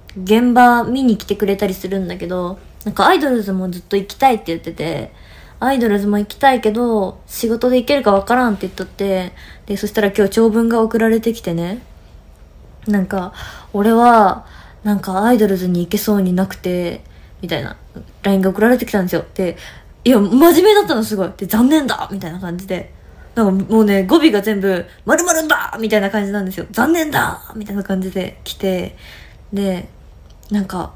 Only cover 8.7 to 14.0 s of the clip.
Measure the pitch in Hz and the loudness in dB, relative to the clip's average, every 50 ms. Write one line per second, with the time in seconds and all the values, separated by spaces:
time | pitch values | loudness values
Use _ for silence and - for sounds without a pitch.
8.7 | - - 185 - - - 196 196 190 185 180 180 - - - - - - - - | -10 -10 -12 -10 -8 -6 -4 -2 -2 -2 -4 -6 -12 -18 -20 -20 -20 -16 -10 -8
9.7 | 202 196 214 208 - 220 202 202 202 - 202 196 - 226 226 226 208 233 233 226 | -6 -6 -6 -4 -2 0 0 0 2 0 0 2 2 2 2 4 4 2 2 2
10.7 | 233 226 226 220 233 220 226 220 226 226 220 233 226 - - 180 170 165 170 175 | 2 0 0 0 0 0 2 2 2 0 0 -2 -4 -4 -6 -6 -4 -4 -4 -6
11.7 | 214 247 - - - - - - - - - - - - - - - - - - | -8 -10 -12 -18 -20 -20 -20 -20 -20 -20 -20 -20 -20 -20 -20 -20 -20 -20 -20 -20
12.7 | - - - 214 208 202 185 190 196 190 180 196 - - - - - - - - | -20 -10 -4 -2 0 0 0 -2 -4 -6 -6 -6 -10 -14 -16 -16 -18 -20 -14 -6
13.7 | - 202 202 226 226 226 | -2 0 2 4 4 6